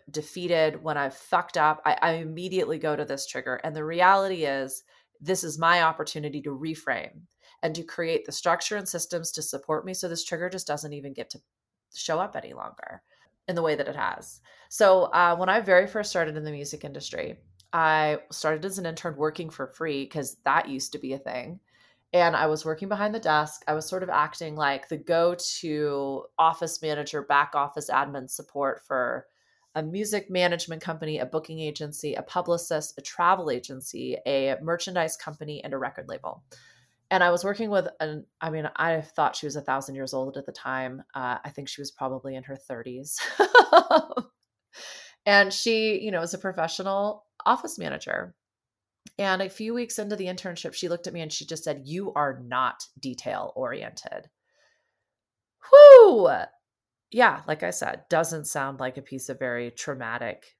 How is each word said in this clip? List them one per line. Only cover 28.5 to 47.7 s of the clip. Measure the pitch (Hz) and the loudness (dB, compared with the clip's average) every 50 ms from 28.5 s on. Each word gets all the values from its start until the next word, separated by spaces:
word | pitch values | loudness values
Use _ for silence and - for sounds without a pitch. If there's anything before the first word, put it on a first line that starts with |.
| - 143 143 135 131 - _ | -6 -4 -4 -4 -4 -6 _
for | - 139 127 123 120 123 127 - _ _ _ _ _ _ _ _ _ - | -6 -4 -4 -4 -4 -6 -8 -10 _ _ _ _ _ _ _ _ _ -10
a | 160 | -8
music | 156 156 170 202 214 202 208 202 202 - | -8 -6 -6 -6 -6 -4 -4 -6 -6 -4
management | 185 180 180 175 175 170 - 170 165 160 | -2 0 0 0 0 -2 -6 -10 -12 -12
company, | - 180 160 156 165 156 156 - | -10 -10 -10 -8 -8 -8 -6 -6
a | - | -6
booking | 156 - 160 160 - 160 160 | -4 -6 -8 -6 -8 -12 -10
agency, | 156 151 147 - 156 147 147 - - 147 131 | -10 -10 -8 -10 -10 -10 -10 -8 -8 -6 -8
a | - | -8
publicist, | - - - 180 175 175 175 170 170 - 165 151 156 - - | -8 -6 -6 -6 -2 -2 -2 -2 -2 -4 -6 -6 -6 -8 -14
a | - | -14
travel | - - - - 170 175 185 185 170 151 | -16 -12 -6 0 2 2 2 2 0 -4
agency, | 123 123 - - 139 131 - - - 135 127 127 127 - - | -4 -4 -6 -10 -14 -12 -12 -12 -12 -10 -8 -8 -8 -6 -4
a | 127 139 135 135 135 135 - | -2 0 0 0 0 -4 -4
merchandise | 156 160 170 170 - 190 180 180 160 160 - | -4 -6 -6 -6 -6 -6 -2 -2 -2 -2 -4
company, | - - 160 151 - 156 151 147 143 | -8 -12 -14 -14 -12 -12 -12 -12 -12
and | - - 135 | -10 -8 -8
a | 135 | -6
record | 131 - - - - - | -6 -8 -10 -12 -14 -12
label. | - - - - - - _ - - - - - _ _ _ _ _ _ _ - | -12 -12 -10 -12 -12 -14 _ -20 -20 -20 -20 -20 _ _ _ _ _ _ _ 0
And | 185 185 | 2 4
I | 180 175 | 4 4
was | 175 175 185 | 2 2 0
working | 196 202 202 226 208 | -2 -4 -4 -4 -2
with | 202 190 165 - - - | 0 -2 -2 -2 -6 -6
an, | 160 151 151 151 - _ _ - | -6 -6 -6 -10 -14 _ _ -10
I | 160 160 | -8 -6
mean, | 156 156 151 - - | -6 -6 -6 -6 -4
I | - 160 170 165 160 | -2 0 0 0 -2
thought | 151 - - - 151 - - | -4 -6 -2 0 0 0 -2
she | - - | -4 -8
was | 147 139 | -8 -8
a | 151 | -8
thousand | 139 - 131 139 135 - 139 | -4 -4 -4 -4 -4 -8 -10
years | 135 135 131 - | -10 -10 -6 -6
old | 131 131 135 139 139 | -6 -6 -6 -8 -10
at | 139 | -12
the | - | -14
time. | - - - 131 131 131 131 127 131 139 - _ | -14 -12 -8 -6 -6 -6 -6 -8 -10 -14 -18 _
Uh, | - 139 127 123 123 - - | -10 -8 -6 -6 -6 -6 -8
I | 147 | -14
think | - - 139 - | -14 -14 -14 -14
she | - - | -12 -14
was | 143 135 | -14 -14
probably | - - 135 131 135 131 131 135 135 | -10 -8 -8 -6 -6 -8 -10 -12 -12
in | 131 127 | -12 -12
her | 139 135 | -14 -16
thirties. | 131 - - 131 117 117 127 123 127 139 156 - - - - - - | -16 -12 -12 -12 -12 -12 -12 -12 -12 -10 -10 -8 -8 -8 -6 0 0
<laughs> | 403 381 - 494 - - - 339 339 - 311 311 320 - - 247 - - _ _ _ _ _ _ _ _ - - - - - - - - - _ - 208 | 2 8 8 8 8 10 8 6 6 6 2 2 2 0 -8 -10 -10 -12 _ _ _ _ _ _ _ _ -20 -20 -18 -18 -18 -18 -20 -20 -14 _ 2 4
And | 202 202 196 190 | 6 6 6 4
she, | 196 - - 233 226 220 220 220 214 - | 2 -2 0 0 2 2 2 0 0 -2
you | - 214 | -4 -4
know, | 190 165 | -4 -4
was | 170 170 185 | -4 -4 -6
a | 190 | -6
professional | - 190 175 180 160 165 - - 185 196 196 196 202 208 214 - _ _ _ - - | -6 -6 -2 -2 -4 -4 -4 -4 -4 -2 -2 -2 -2 -2 -4 -8 _ _ _ -4 0
office | - 247 277 - 320 | 0 0 0 -2 -12